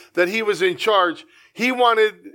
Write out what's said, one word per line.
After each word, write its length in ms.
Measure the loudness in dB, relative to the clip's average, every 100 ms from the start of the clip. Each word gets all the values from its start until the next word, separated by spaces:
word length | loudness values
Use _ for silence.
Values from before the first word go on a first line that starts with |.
| -8
that 140 | -2 -2
he 160 | -2
was 180 | -4 -2
in 160 | -2 -2
charge. 480 | 0 2 0 -4 -14 _ _
He 200 | -6 -4
wanted, 600 | 2 2 4 2 -2 -16